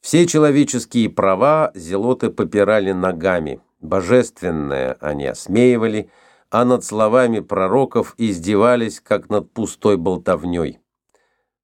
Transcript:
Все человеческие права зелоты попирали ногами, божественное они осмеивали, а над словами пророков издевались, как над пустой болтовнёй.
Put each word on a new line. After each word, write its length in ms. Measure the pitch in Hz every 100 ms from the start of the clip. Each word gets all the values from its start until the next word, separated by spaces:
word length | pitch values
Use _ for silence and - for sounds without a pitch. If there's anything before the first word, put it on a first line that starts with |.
Все 260 | - 156 170
человеческие 800 | 156 151 143 143 123 - 123 107
права 640 | - 98 95 135 156 156
зелоты 560 | 95 82 98 113 123 113
попирали 640 | - 90 104 101 110 95
ногами, 720 | 92 92 85 92 90 76 65 _ _
божественное 1160 | 78 95 90 127 120 _ 87 80 69 67 64 64
они 260 | 73 71 67
осмеивали, 840 | - - 101 123 120 113 107 104 _ _ _ _
а 160 | 110 120
над 180 | 123
словами 560 | - 107 107 123 123 110
пророков 760 | - 92 95 110 131 160 147 -
издевались, 840 | 113 90 82 101 117 123 113 -
как 300 | _ 104 -
над 240 | 104 -
пустой 420 | - 104 - 110 95
болтовнёй. 840 | 87 90 92 87 87 87 80 - _ _ _ _ _ _ _ _